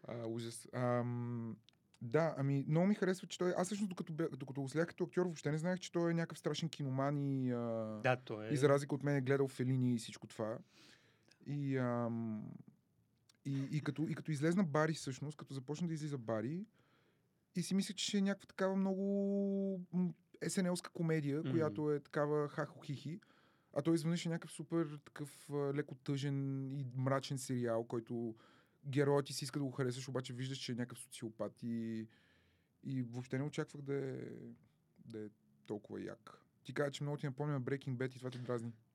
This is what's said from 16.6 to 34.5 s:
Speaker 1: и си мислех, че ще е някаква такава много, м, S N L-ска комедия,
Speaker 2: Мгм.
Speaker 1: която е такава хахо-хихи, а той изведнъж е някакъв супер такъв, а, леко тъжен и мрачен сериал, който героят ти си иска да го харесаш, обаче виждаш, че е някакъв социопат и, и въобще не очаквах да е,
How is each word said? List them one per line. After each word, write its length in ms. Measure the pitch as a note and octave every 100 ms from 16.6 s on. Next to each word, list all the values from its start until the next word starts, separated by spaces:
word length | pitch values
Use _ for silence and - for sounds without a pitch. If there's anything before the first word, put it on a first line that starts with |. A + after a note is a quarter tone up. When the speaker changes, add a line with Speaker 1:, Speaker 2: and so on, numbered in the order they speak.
| G#3 _ _ _ _ _ _ _ _ -
Speaker 1:
и 60 |
си 120 | -
мислех, 220 | F#3+ G3 G3
че 100 | -
ще 120 | G#3
е 40 |
някаква 240 | G3 G3 -
такава 300 | - F#3+ F#3+
много, 260 | F#3+ F#3+ G3 G3+ G3 G3+ G3 G3 G3 F#3+ F3+
м, 180 | F3+ F3+ D#3+ _ -
S 80 | E3+ G3
N 80 | F3+
L-ска 200 | F3+ -
комедия, 500 | - E3 D#3+ C#3+ C#3+
Speaker 2:
Мгм. 100 | E3
Speaker 1:
която 420 | E3 D3+ B2+ D3+
е 80 | D3
такава 480 | - D#3 D3 D3+ D3
хахо-хихи, 720 | D#3 D3 - - C3 C#3+ F3+ - - _ _ _
а 80 | -
той 120 | D#3+
изведнъж 320 | E3 D#3 E3+ E3+
е 20 |
някакъв 240 | E3 D#3
супер 460 | - D#3+ E3+ D#3 D3
такъв, 460 | - - D3 - -
а, 240 | C#3+ C#3
леко 200 | C#3 D3
тъжен 760 | C3 - C#3 C#3+ C#3 C#3 C3+ C3+
и 140 | C#3 B2+ B2+
мрачен 420 | C3 C3+ C3+ C#3
сериал, 460 | C3 B2+ A#2+ A2+
който 500 | A#2 B2 A#2 A#2+ A#2 A2 - - _ _ C#3+
героят 400 | C3+ C#3+ C#3+ C3+
ти 60 |
си 120 | C#3
иска 140 | C3+ D3
да 60 |
го 60 | C#3
харесаш, 380 | C3 B2+ B2 C3
обаче 240 | C3 C3
виждаш, 260 | B2 C3 C3+
че 140 | -
е 20 |
някакъв 240 | A#2 A#2 A#2
социопат 640 | - - A#2 A2 G#2 -
и, 440 | A#2+ A#2 A2+ A2 A2 _ _ _ _ _ _ _
и 180 | C3+ C3
въобще 360 | A#2+ A#2+ B2 C3
не 60 |
очаквах 380 | D3 D3+ D3 D3
да 120 | C#3
е, 220 | C#3 C3+ B2+ A#2 A#2 A#2